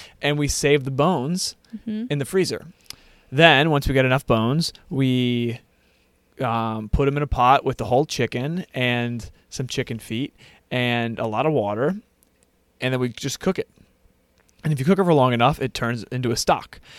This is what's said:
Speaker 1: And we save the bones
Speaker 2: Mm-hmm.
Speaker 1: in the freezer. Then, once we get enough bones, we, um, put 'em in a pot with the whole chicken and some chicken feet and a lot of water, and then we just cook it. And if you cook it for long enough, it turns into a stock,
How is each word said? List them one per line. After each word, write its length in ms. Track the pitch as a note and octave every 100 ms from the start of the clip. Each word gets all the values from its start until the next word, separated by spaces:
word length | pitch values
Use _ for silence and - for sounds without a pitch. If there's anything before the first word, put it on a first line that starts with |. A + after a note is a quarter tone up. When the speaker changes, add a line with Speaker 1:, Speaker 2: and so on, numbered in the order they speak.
| - -
Speaker 1:
And 160 | C#3+ D3
we 120 | C#3+
save 340 | - C#3+ D3
the 80 | C#3
bones 640 | C3+ D#3+ D#3+ C3+ F3+ - - _ A3
Speaker 2:
Mm-hmm. 280 | - G#3+ B3
Speaker 1:
in 80 | C#3+
the 80 | C3
freezer. 400 | F#3+ D#3+ A#2+ D#3+ - - - _ _ _
Then, 400 | C3 E3 C#3 D#3+
once 180 | C#3+ C3+
we 60 |
get 100 | C3+
enough 220 | C3 C3 -
bones, 480 | A2+ A2+ D3+ D#3+ - -
we, 720 | C3+ C3 B2+ B2 A#2+ A#2 A2+ _ _ _ _ _ _ _ -
um, 480 | B2+ A2+ A2+ A2 G#2+
put 180 | - C#3
'em 80 | C#3+
in 60 |
a 40 | D3
pot 380 | - B2 C#3
with 140 | C3+ B2
the 80 | A#2
whole 180 | B2
chicken 600 | D#3 - A#2 B2 C#3 F3 -
and 560 | C3+ B2 A#2+ A#2+ A#2+ - - _
some 180 | - C3
chicken 320 | - B2 A#2
feet 360 | - A2+ C#3 _ - - -
and 480 | B2 B2 A#2+ A#2 A2+
a 80 | A#2
lot 200 | G#2+ D3+
of 60 |
water, 440 | C#3+ G2+ G#2+ D3 G3+ - _ _ _ _ _ _ -
and 120 | B2+
then 80 | B2+
we 80 | B2
just 320 | - C#3 -
cook 180 | F#3 F#3+
it. 100 | - _ _ _ _ _ _ _ _ _
And 80 | D3+
if 60 | C#3
you 60 |
cook 140 | C3+ F#3+
it 60 |
for 100 | F3
long 180 | D3+ B2+
enough, 280 | A#2+ B2 D#3
it 100 | C3
turns 300 | - A#2 A#2+
into 260 | - B2+ B2
a 60 | A#2
stock, 420 | - E3 - - -